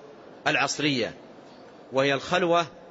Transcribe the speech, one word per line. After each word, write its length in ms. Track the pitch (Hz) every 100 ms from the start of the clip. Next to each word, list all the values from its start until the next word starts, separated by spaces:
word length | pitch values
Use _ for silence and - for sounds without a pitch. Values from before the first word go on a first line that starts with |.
| - - - - 143
العصرية، 680 | 147 143 - 147 131 98 - - - - - - - -
وهي 220 | 131 139
الخلوة 520 | 139 - 180 175 170 160 - -